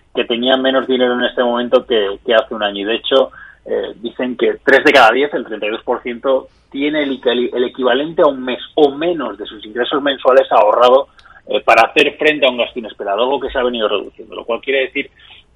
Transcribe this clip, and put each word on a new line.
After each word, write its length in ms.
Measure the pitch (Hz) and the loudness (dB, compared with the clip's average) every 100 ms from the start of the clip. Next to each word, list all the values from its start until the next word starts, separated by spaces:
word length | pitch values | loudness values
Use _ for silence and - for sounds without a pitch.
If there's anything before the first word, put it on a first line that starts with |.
| _ | _
que 100 | 127 | -6
tenían 360 | 131 117 127 131 | -4 -4 0 0
menos 260 | 131 131 123 | 0 -2 0
dinero 280 | 127 123 | 0 0
en 100 | 123 | 0
este 180 | 123 - | -2 -2
momento 420 | 123 120 120 127 - | -2 -2 0 0 2
que, 320 | 113 98 101 | -2 -2 -4
que 100 | - | 0
hace 200 | 113 - | 0 0
un 80 | 113 | -6
año. 200 | 104 101 | -6 -4
Y 20 | |
de 100 | 101 113 | -4 -4
hecho, 340 | - 135 - - - _ | 0 0 0 -8 -20 _
eh, 300 | - 107 98 92 | -8 -6 -6 -10
dicen 400 | 113 - 127 117 | -12 -8 -6 -2
que 220 | 110 - | -2 0
tres 220 | - 135 | 2 4
de 80 | 147 | 6
cada 180 | 139 113 | 6 6
diez, 200 | 123 143 | 4 -2
el 140 | - 117 | -4 -8
treinta 200 | 104 104 | -8 -6
y 40 | |
dos 120 | 113 | -6
por 200 | - 120 | -6 -6
ciento, 460 | 127 117 135 131 - _ _ | -6 -6 -2 -2 -2 _ _
tiene 320 | 139 147 151 | -6 -2 -2
el 180 | 139 127 | -4 -2
equi-, 300 | 123 123 120 | 0 0 -2
el 120 | 123 | -2
equivalente 580 | 123 - 127 127 156 170 | -4 -2 -2 -2 -4 0
a 40 | 151 | 0
un 180 | 131 | 0
mes 160 | 127 117 - | -8 -8 -6
o 160 | - 147 | 0 2
menos 480 | 139 170 165 117 101 | 2 -4 -4 -6 -10
de 80 | 101 | -14
sus 180 | 107 | -16
ingresos 380 | 107 117 - 151 | -12 -6 -4 -2
mensuales 440 | 143 131 127 131 131 | -4 -2 4 4 4
ahorrado, 560 | 135 131 120 123 131 - _ - - - | 4 4 4 6 4 2 _ -20 -20 -6
eh, 120 | 104 | -2
para 240 | - 113 117 | 4 4 4
hacer 280 | 156 143 - | 2 0 0
frente 280 | 151 151 135 | 0 2 0
a 40 | |
un 80 | 120 | 0
gasto 200 | 110 123 | -6 -6
inesperado, 440 | 104 - 101 101 | -12 -10 -4 -2
algo 180 | 127 139 | -2 -2
que 80 | 135 | -4
se 100 | 139 | -2
ha 60 | |
venido 240 | 123 120 104 | -2 -2 -2
reduciendo, 460 | 104 - - - | -2 -6 -16 -16
lo 100 | 95 | -14
cual 160 | - 113 | -6 -6
quiere 220 | - 135 | -2 -2
decir 280 | 127 143 131 _ _ - _ | -2 -6 -10 _ _ -20 _